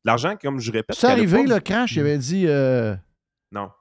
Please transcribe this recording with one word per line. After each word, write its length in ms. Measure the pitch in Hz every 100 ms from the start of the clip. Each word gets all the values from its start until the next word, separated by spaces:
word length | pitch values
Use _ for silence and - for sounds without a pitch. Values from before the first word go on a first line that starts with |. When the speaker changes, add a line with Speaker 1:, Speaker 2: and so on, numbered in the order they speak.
Speaker 1:
L'argent, 320 | - 117 151 208
comme 180 | 139 135
je 140 | 113
répète, 240 | 110 - 110
Speaker 2:
C'est 60 |
Speaker 1:
qu'elle 80 | 240
a 20 |
Speaker 2:
arrivé, 320 | 240 208 208
Speaker 1:
pas 100 | 277
Speaker 2:
le 60 | 214
crash, 360 | - 208 247 165
il 40 |
avait 180 | 147 147
dit, 280 | 127 190 175
euh, 500 | 143 131 127 110 95 - _ _ _ _
Speaker 1:
Non. 180 | 101 98 _